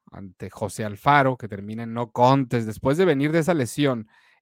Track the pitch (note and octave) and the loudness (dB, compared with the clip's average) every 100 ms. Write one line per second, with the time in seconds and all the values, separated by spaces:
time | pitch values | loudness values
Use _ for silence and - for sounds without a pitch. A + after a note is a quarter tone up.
0 | _ - G2 - F#2 - G#2 - G#2+ G2+ | _ -18 -18 -14 -16 -8 -8 -6 -8 -4
1 | C#3+ D3 C3+ B2+ G#2+ G2+ G2+ A2 A#2 A#2 | 2 4 4 -2 -8 -12 -10 -10 -8 -6
2 | A#2 - B2 C#3 B2 B2 A2 G#2+ C3 D3+ | -6 4 6 6 2 -2 -4 -4 -2 2
3 | F#3 C#3 D3 E3 D#3 E3+ A#2+ - C#3+ A#2+ | 2 2 2 0 0 0 -2 0 0 0
4 | A2 _ _ _ | -6 _ _ _